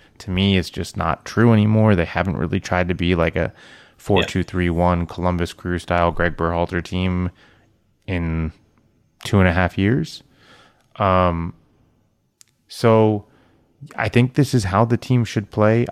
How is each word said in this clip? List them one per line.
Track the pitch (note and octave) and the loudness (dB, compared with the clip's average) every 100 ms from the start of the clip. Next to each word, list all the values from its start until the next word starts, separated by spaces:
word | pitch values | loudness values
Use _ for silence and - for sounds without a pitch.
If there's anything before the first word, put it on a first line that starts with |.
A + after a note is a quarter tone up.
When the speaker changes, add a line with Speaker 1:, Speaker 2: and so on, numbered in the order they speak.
| _ - | _ -16
Speaker 1:
to | - | -6
me, | F#2 G2 F#2+ | 0 2 2
is | E2 | 0
just | - F2 - | -6 -8 -4
not | E2 - | -4 -4
true | - - A#2 | -4 2 4
anymore. | A2 G#2+ A2 A2 F#2 | 4 4 4 4 2
They | |
haven't | E2 E2+ F#2 D2 | 0 -2 -2 -2
really | D#2+ F#2+ | -4 -4
tried | - F2+ F2+ | -2 -2 -2
to | |
be | F2 F2 F2 | -2 0 0
like | E2 | 0
a | F2+ E2 - - - - _ | -2 -4 -8 -20 -20 -20 _
four | - G2 | -2 0
two | E2+ F#2+ | 0 -4
three | E2+ F2+ F2 | -4 -2 -2
one | E2 F2+ F2 | 0 0 0
Speaker 2:
Yeah. | E2 | -2
Speaker 1:
Columbus | - F2+ F2 E2+ | -4 -2 -2 -4
Crew | - F2+ F2 | -6 -6 -6
style | - F2 E2+ | -2 0 0
Greg | E2 F2 D#2+ | 0 -2 -2
Berhalter | E2+ E2+ F2 F2+ | -4 -2 -2 -4
team | E2 F2+ F#2 F2+ F2+ - _ _ _ _ _ _ - | -6 -4 -2 -2 -4 -8 _ _ _ _ _ _ -8
in | F2 E2 D#2+ D#2+ - _ _ _ _ _ _ | -6 -4 -4 -6 -8 _ _ _ _ _ _
two | - G#2 | -2 2
and | F#2 | 4
a | |
half | E2+ F2+ - | 2 0 0
years. | G2 C#3 D#3+ - - _ _ - _ _ _ - | 0 0 -4 -10 -20 _ _ -20 _ _ _ -2
Um, | G2+ F#2 F2+ E2+ E2 - _ _ _ _ _ _ _ _ _ _ _ | 2 4 2 0 -6 -10 _ _ _ _ _ _ _ _ _ _ _
so | - A#2 A2+ A2 G#2 - _ _ _ _ _ C#3 - | -2 4 4 4 2 -6 _ _ _ _ _ -14 -6
I | G#2+ | -2
think | A#2+ B2+ | 2 2
this | - C3+ | 2 0
is | B2+ | 0
how | F#2+ F#2+ | 0 0
the | A#2 A#2+ | 0 0
team | - B2+ | 0 0
should | A2+ - G2+ | 0 -4 -6
play. | - G#2+ A2+ A#2+ | 0 2 2 0